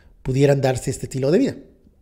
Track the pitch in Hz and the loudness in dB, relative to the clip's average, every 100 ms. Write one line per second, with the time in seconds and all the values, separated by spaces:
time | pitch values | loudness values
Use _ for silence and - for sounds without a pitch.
0 | - _ - 131 139 139 131 127 - 120 | -20 _ -4 2 4 4 0 -2 -6 -8
1 | 120 135 131 185 262 - - _ _ _ | -8 -4 0 2 0 -4 -16 _ _ _